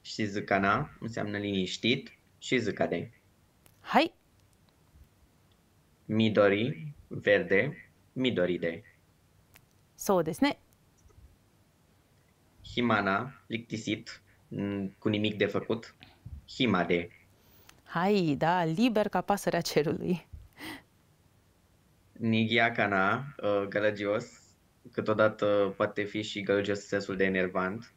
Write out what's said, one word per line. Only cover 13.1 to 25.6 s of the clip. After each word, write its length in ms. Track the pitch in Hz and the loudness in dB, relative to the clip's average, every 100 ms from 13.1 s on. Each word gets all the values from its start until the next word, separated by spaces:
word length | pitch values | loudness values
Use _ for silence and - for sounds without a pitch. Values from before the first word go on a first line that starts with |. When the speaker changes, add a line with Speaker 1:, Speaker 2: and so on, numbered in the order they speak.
| 98 135 - _ | 0 -4 -12 _
Speaker 1:
plictisit, 760 | 113 - 107 - 107 - - _ _ _ | -10 -8 -8 -4 -6 -6 -18 _ _ _
n-, 380 | 104 101 101 98 - | -6 -4 -4 -6 -6
cu 100 | 110 | -2
nimic 280 | 104 107 101 | 0 -2 0
de 100 | 101 | 0
făcut, 480 | 98 - 110 - _ - - - - - | 0 -4 -6 -6 _ -20 -20 -18 -18 -16
himade. 600 | - 120 92 87 87 85 - _ _ _ _ - _ | -2 2 2 2 0 -2 -14 _ _ _ _ -20 _
Speaker 2:
Hai, 500 | - 170 185 208 165 135 | -8 -2 2 2 2 2
da, 260 | 160 180 | 2 2
liber 440 | 165 160 247 214 202 | 0 2 2 2 0
ca 120 | 185 | -2
pasărea 400 | 175 202 - 170 | 0 0 0 -2
cerului. 680 | - - 151 180 170 175 - - - - - - _ _ _ _ _ _ _ _ _ _ _ _ _ | 0 0 2 -2 -2 -2 -4 -20 -20 -16 -14 -14 _ _ _ _ _ _ _ _ _ _ _ _ _
Speaker 1:
Nigiakana, 1200 | - 117 113 113 117 117 117 104 98 95 117 143 - | -4 0 2 4 4 2 2 2 2 2 0 -4 -6
uh, 240 | 104 101 98 | -2 0 0
gălăgios, 560 | 101 104 104 101 107 - - - _ _ _ - | 0 0 0 -2 -2 -4 -18 -20 _ _ _ -10
câteodată 840 | - 107 107 110 107 104 104 | -6 -2 4 4 4 2 4